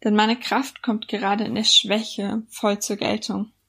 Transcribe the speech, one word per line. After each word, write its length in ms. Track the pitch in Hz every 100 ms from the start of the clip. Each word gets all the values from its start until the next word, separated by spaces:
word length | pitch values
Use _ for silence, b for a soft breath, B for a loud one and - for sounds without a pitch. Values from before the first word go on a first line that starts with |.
denn 100 | 220
meine 240 | 208 214 240
Kraft 460 | - 220 269 -
kommt 240 | - 214 -
gerade 340 | 202 196 208
in 140 | 208 214
der 80 |
Schwäche 800 | 220 - 202 214 220 - 202 220 220
voll 300 | - 214 202
zur 160 | -
Geltung." 560 | 202 - 214 - 196 208 _